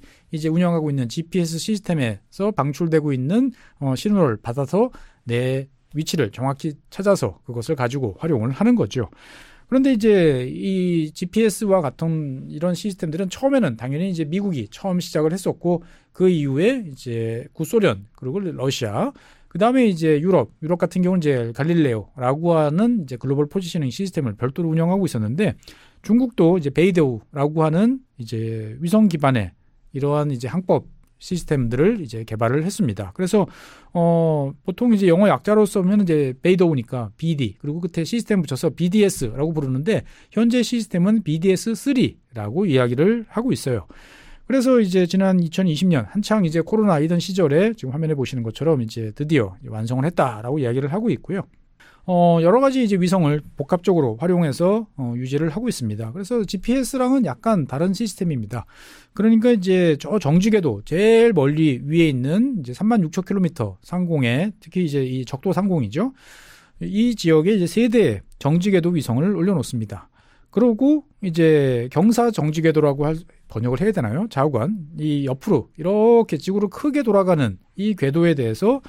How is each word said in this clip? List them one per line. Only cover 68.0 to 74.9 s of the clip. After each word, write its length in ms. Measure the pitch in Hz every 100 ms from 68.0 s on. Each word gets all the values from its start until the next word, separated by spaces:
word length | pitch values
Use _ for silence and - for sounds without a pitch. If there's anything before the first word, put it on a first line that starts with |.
| 160 101 - -
정지궤도 540 | 139 170 202 185 170
위성을 320 | 170 120 117
올려놓습니다. 840 | 185 180 185 175 - 120 107 101 - _ _ _ _
그러고 540 | 196 240 214 269 302 - _
이제 640 | 190 165 160 151 135 120 127
경사 380 | 147 214 240 233
정지궤도라고 800 | 214 147 156 160 156 151 139 147
할, 100 | 160 - _ -
번역을 340 | 110 123 127
해야 100 | 208
되나요? 360 | 190 110 135 220
좌우간, 480 | 135 147 120 143 214 151